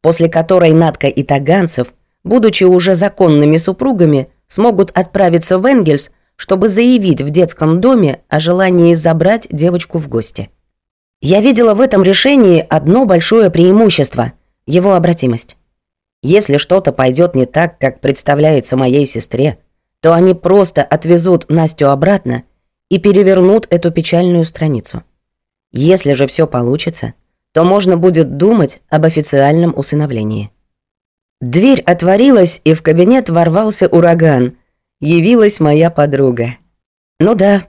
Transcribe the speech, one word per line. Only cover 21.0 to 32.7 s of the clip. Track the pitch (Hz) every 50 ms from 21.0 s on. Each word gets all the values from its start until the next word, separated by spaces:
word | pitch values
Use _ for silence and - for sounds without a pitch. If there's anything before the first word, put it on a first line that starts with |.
| - 165 175 170 165 185 175 170 - -
Настю | 156 165 160 160 160 - 147 139
обратно | 139 135 156 190 202 - - 127 120 123 - _ _ _ _ _ _ _ _ _
и | 185 185
перевернут | 175 208 185 196 196 190 190 185 180 185 208 220 220 -
эту | 175 170 170 170
печальную | 165 170 165 - 170 170 180 180 175 170 165
страницу. | 165 - - 160 156 139 110 - - - - - _ _ _ _ _ _ _ _ _ _ _ _ _
Если | - 117 143 170 190 185 - 143 139
же | 123 139 131
всё | - - 160 151
получится, | - 123 120 120 135 151 - 170 165 - - 117 - _ _ _ _ _ _ _ _
то | 160 170
можно | 180 196 208 185 185 175 170
будет | 170 185 170 165 156 131 139 143
думать | 170 214 233 208 151 - - - _ _
об | 156 156 160
официальном | 165 160 156 151 - - 139 139 143 151 170 170 170 - -
усыновлении. | 139 - - 147 147 143 123 110 107 110 110 104 107 104 - _ _ _ _ _ _ _ _ _ _ _ _ _ _ _ _ _
Дверь | 127 123 123 175 208 269 269 -
отворилась, | - - 175 175 170 180 196 214 254 277 262 208 180 170 - - -
и | 156